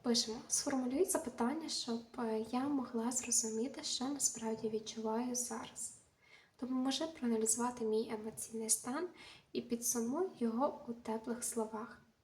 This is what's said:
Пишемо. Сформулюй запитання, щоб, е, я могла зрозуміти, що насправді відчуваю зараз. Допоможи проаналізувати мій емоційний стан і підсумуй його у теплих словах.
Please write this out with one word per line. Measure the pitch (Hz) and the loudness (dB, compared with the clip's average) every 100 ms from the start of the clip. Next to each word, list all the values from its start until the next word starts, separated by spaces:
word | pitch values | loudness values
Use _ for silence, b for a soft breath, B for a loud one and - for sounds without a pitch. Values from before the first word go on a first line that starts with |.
Пишемо. | 247 233 226 233 - | 4 4 4 -4 0
Сформулюй | - 285 269 254 277 381 | 0 2 0 2 4 4
запитання, | 320 247 - 233 311 302 | 4 0 0 2 2 -2
щоб, | - - 233 - - | -4 -2 -4 -4 -2
е, | 226 220 226 | 0 0 0
я | 254 277 | 0 2
могла | 285 240 233 233 | 2 2 0 2
зрозуміти, | 240 247 233 220 220 262 311 | 0 2 2 2 0 0 -2
що | - - 254 | -4 -2 -2
насправді | 285 - 226 220 220 226 | 2 2 2 -2 0 0
відчуваю | 214 220 226 220 226 247 247 | -2 -4 -4 0 0 0 -2
зараз. | - 226 254 - - - _ _ B B B - | -2 -6 -8 -8 -10 -10 _ _ B B B -8
Допоможи | 247 262 262 262 320 | -2 2 2 2 -2
проаналізувати | - 240 220 220 240 240 247 220 | 0 2 4 4 4 0 0 2
мій | 220 220 | 2 2
емоційний | 220 220 220 - 226 220 | -4 -6 -8 -8 -4 2
стан | - 240 285 359 B B B B | 2 2 -4 -4 B B B B
і | 247 | -6
підсумуй | - 233 - 240 233 294 381 - | -4 -2 0 0 0 0 -2 0
його | 233 220 294 - - | 0 2 0 0 -8
у | |
теплих | 233 - 220 240 233 | -8 -4 -4 -2 -4
словах. | - 233 214 214 233 - - _ | -2 -2 -2 -4 -10 -14 -20 _